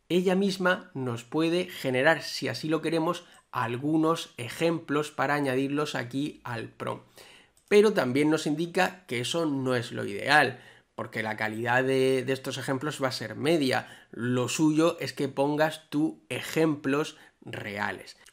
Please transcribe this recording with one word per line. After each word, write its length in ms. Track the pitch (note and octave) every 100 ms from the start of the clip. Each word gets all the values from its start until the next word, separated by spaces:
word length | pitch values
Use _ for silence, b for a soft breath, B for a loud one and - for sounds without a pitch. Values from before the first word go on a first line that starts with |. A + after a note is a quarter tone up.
| -
ella 260 | F3 F#3
misma 560 | F#3 G3 F#3 F3+ F#3 -
nos 280 | C#3 B2+ A#2
puede 440 | - D3+ E3 F3 F3+
generar, 560 | - C3+ B2+ D3 D3+
si 260 | - - B2
así 200 | A#2+ D#3
lo 140 | D#3
queremos, 420 | D#3 E3 E3 E3+ B B _
algunos 840 | B2+ A#2 B2 D3 D#3+ D#3+ E3 - -
ejemplos 760 | A#2 - E3 E3 - C#3+ D3
para 220 | - C3+
añadirlos 600 | D3 C#3 B2+ C#3 C#3+ D3
aquí 460 | C3+ A#2+ C3+ D3 -
al 280 | - A2+ A#2
prompt. 360 | - B2 A#2 - B B B B _ -
Pero 240 | G#3 G#3+
también 380 | F#3+ B2+ C3+ D3+
nos 180 | D3+ E3
indica 580 | D3 E3+ F3 F#3 - -
que 140 | A#2+
eso 260 | B2 E3+ D#3+
no 300 | C#3 B2+ B2
es 160 | A#2
lo 120 | A#2+
ideal, 560 | A2 G2+ - D3+ B2 - B B _ -
porque 260 | A2+ A#2
la 140 | A2 A2
calidad 480 | A2 G#2+ A#2+ B2
de, 400 | C3 C3+ C3 C3
de 80 | B2+
estos 260 | C3+ C#3 B2+
ejemplos 420 | B2+ C3 D3+ C#3
va 80 | C3
a 40 |
ser 240 | - A2 G#2
media. 500 | C3+ E3 C3 A#2 B B B
Lo 380 | - A#2+ B2+ A#2+
suyo 480 | - D#3 D3+ E3 E3
es 140 | C3+
que 160 | - C#3
pongas 600 | B2 C#3+ D3 D#3 D3+ -
tú 320 | D3 D#3+ - -
ejemplos 880 | C#3+ - D#3 D#3+ C#3+ C#3 C#3+ D#3 B B _
reales. 760 | A#2 A#2 A2 G2+ G#2 F#2 - - B